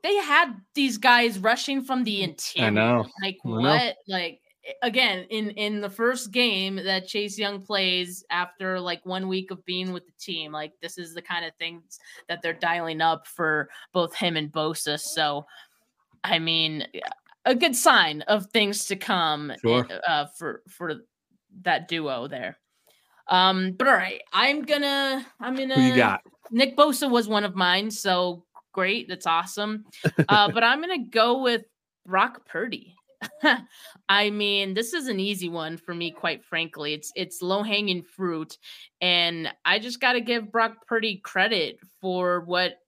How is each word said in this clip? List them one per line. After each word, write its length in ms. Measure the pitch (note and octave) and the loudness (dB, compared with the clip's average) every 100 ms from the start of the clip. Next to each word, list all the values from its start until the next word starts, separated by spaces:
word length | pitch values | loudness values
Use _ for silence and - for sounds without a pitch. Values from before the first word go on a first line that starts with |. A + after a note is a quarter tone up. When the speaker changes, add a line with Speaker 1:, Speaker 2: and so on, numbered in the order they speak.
Speaker 1:
They 140 | E4 G4+ | 2 0
had 420 | D4+ D4 E4+ A#3 _ | 4 4 4 -2 _
these 220 | - C#4 G#3+ | 0 0 4
guys 420 | A#3+ A#3+ A#3 G3 | 6 6 6 2
rushing 440 | G#3 A#3+ - C4+ | 2 2 0 -4
from 220 | C4 B3+ | -2 -2
the 180 | A#3 G3+ | 0 0
Speaker 2:
I 20 | |
Speaker 1:
interior. 460 | F#3 D3+ - - A2 | -2 -4 -6 0 2
Speaker 2:
know. 360 | G#2+ A2+ A#2+ G#2+ - | 4 4 2 0 -6
Speaker 1:
Like, 140 | G3 F#3+ | -8 -6
Speaker 2:
I 40 | A#2 | -6
know. 120 | A2 | 0
Speaker 1:
what? 360 | C3 D#3 A#3+ - - | 4 4 2 -4 -6
Like, 320 | F#3 E3+ - _ _ - | -4 -4 -10 _ _ -16
a-, 200 | - A#3+ | -4 -2
again, 400 | A3+ B3 F#3 F#3 | 2 2 0 -6
in, 220 | A3 G#3+ | -6 -6
in 320 | G#3 G#3 G#3+ | -4 -4 -4
the 80 | G3+ | -6
first 420 | G3 A#3 B3 A#3+ | -2 -2 -2 -4
game 440 | B3 A#3+ G3 F#3+ F#3+ | 0 2 2 -2 -4
that 300 | F#3+ F#3+ F#3 | -2 -4 -2
Chase 320 | G#3+ G#3 G3 | -6 -6 -4
Young 220 | G#3 G3+ | -4 -6
plays 640 | G3 G#3 F#3 F3+ F3+ F3+ _ | -4 0 0 0 -2 -10 _
after, 500 | F3 F3+ _ F#3+ F#3 | -4 -4 _ -6 -4
like, 240 | F3+ F3 | -4 -6
one 240 | F#3 F#3 F#3+ | -6 -6 -2
week 220 | F#3+ F#3+ | -4 -6
of 120 | F3+ - | -14 -8
being 260 | F3+ F#3 | -6 -6
with 140 | F3+ _ | -8 _
the 60 | _ | _
team, 340 | - E3 D#3 | -10 -10 -8
like, 200 | D3+ D3+ _ | -10 -10 _
this 160 | G3 F#3 | -16 -14
is 160 | E3+ | -12
the 80 | E3+ | -14
kind 240 | E3+ F3 | -6 -6
of 100 | E3 _ | -6 _
things 440 | E3+ E3+ E3 - - - - | -10 -10 _ -20 -20 -20 -10
that 100 | E3+ | -4
they're 140 | E3+ | -4
dialing 480 | E3 F3 F3 E3 D#3+ | -2 0 0 -2 0
up 240 | E3 D#3+ - | 0 0 -6
for 420 | - D#3+ D3+ D3 - - | -4 0 0 -2 -10 -4
both 220 | F#3 E3+ | -2 -2
him 240 | - F3+ E3 | 0 -2 0
and 120 | D3+ | -4
Bosa. 480 | D#3 D#3 D#3+ - D3 | -2 -2 -2 -4 -4
So, 460 | - - D3+ D3 D3+ - - _ _ _ _ _ | -4 -2 0 -2 -8 -20 -20 _ _ _ _ _
I 140 | - E3+ | -2 0
mean, 480 | E3 E3 D#3+ D#3 - | 0 0 0 -2 -8
yeah, 160 | - - - _ _ | -10 -10 -12 _ _
a 100 | - | 0
good 220 | B3+ E4+ A#3+ | 2 2 4
sign 460 | D#4+ B3 E3 D3+ | 6 6 4 0
of 240 | - G#3 F#3+ | 0 0 2
things 340 | A#3 G3+ G#3 - | 0 2 0 -4
to 100 | F#3+ | -6
come, 560 | - F#3+ D#3+ D3+ D3 - | 0 0 2 0 -4 -2
Speaker 2:
Sure. 260 | A2+ B2 A#2+ F2+ - | 2 2 0 -4 0
Speaker 1:
uh, 200 | D3 D3 - | 0 -2 -8
for, 240 | E3 - _ | -10 -10 _
for 360 | - E3+ D#3 _ _ _ _ _ - | -10 -8 -8 _ _ _ _ _ -6
that 280 | F3+ D3+ E3 | 0 0 0
duo 380 | E3+ D3+ B2+ C3+ | -4 -2 -4 -6
there. 300 | C3+ G2+ - _ _ _ _ _ _ - | -8 -10 -12 _ _ _ _ _ _ 0
Um, 440 | F3+ F#3 F#3+ F#3 | 4 6 4 0
but 140 | F#3 C4 | 0 4
all 80 | |
right, 280 | A3 F#3 G3 - | 4 2 -6 -4
I'm 300 | F#3 B3 D4 | 0 2 0
gonna, 640 | B3 D4 C#4+ C#4 C#4 C4 B3 _ | 0 0 0 0 0 -4 -8 _
I'm 160 | A#3+ C4 | -6 -4
Speaker 2:
Who 60 | |
you 60 | C4 | 0
Speaker 1:
gonna 260 | C4 C4 | 4 4
Speaker 2:
got? 280 | B3+ A3 G3 - _ - | 6 4 2 -6 _ -4
Speaker 1:
Nick 240 | A#3 C4+ | 0 2
Bosa 360 | C4+ D4+ C4+ C#4+ | 4 4 4 2
was 180 | A#3+ A#3 | 2 2
one 160 | G#3+ | 0
of 100 | G#3 | 0
mine, 360 | F#3 F3+ F#3 G#3+ | 0 2 2 0
so 540 | G#3+ G3+ F3+ F3+ F3 _ - _ | -4 0 2 2 -4 _ -20 _
great, 360 | - F#3 A3 - | -4 -2 -2 -4
that's 180 | F3+ F3 | -6 -2
awesome. 580 | E3 F3+ - G#3 G#3+ G#3+ - | -2 -2 -6 -6 -6 -10 -4
Speaker 2:
<laughs> 240 | - - D3+ | -4 0 4
Speaker 1:
Uh, 200 | G#3 G3+ | 6 6
but 140 | A3+ | 4
I'm 180 | A3+ C#4 | 2 2
gonna 260 | E4+ F4+ A3+ | -2 -6 -2
go 360 | A3+ A#3 B3+ | 2 4 4
with 220 | B3+ A#3 A3+ _ _ _ - | 2 0 -4 _ _ _ -2
Brock 400 | F#3+ A3+ - _ | 0 0 -2 _
Purdy. 480 | - B3+ F#3+ - _ _ _ - - | -6 -6 -8 -14 _ _ _ -16 0
<laughs> 680 | D4+ C4 - - - - - | 2 2 -2 -20 -20 -16 2
I 220 | G3+ G#3 | 2 2
mean, 440 | G#3 G3+ G3+ G3 | 0 0 0 0
this 180 | G3 A#3 | -2 -2
is 140 | E4+ C4 | -4 -4
an 100 | B3 | -2
easy 300 | G3 G3 F3+ | -2 -4 -6
one 280 | E3+ D#3+ E3 | -6 -8 -10
for 160 | - | -10
me, 200 | E3+ E3+ | -6 -6
quite 320 | E3 E3+ D3+ | -4 -4 -4
frankly. 500 | _ E3 E3 D3+ D3 | _ -6 -6 -6 -6
It's, 180 | D3+ - - | -6 -8 -8
it's 260 | F#3 - | -8 -6
low-hanging 600 | F3+ G3 G#3+ G#3 G#3 F3+ | -2 -2 0 -2 0 -4
fruit, 560 | F3 - F#3 D#3+ D#3 - - - - _ | -6 -6 -4 -4 -8 -14 -20 -20 -20 _
and 520 | F3+ F3 E3+ E3+ D#3+ - | 0 2 2 -2 -8 -2
I 160 | D#3+ G3+ | 0 0
just 200 | A3 A#3+ | 0 -2
gotta 200 | B3+ B3 | 0 0
give 320 | A#3 A#3+ G#3 | 0 -4 -2
Brock 340 | A#3 A3+ A3 _ | 0 0 -2 _
Purdy 300 | A#3 A3 F#3+ | -2 -2 -6
credit 600 | - F#3+ G3+ G#3+ D3 - - _ | -6 0 2 2 -2 -6 -20 _
for 400 | F#3+ F3+ F3+ F3+ | -4 -2 0 0
what 380 | E3+ F3+ F3+ - | 0 0 0 -4